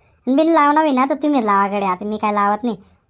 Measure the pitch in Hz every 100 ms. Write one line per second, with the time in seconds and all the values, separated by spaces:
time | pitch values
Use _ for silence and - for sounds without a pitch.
0 | _ _ 247 277 320 320 285 302 311 254
1 | 269 285 302 285 214 196 202 202 196 185
2 | 208 214 214 208 202 208 240 202 - _
3 | _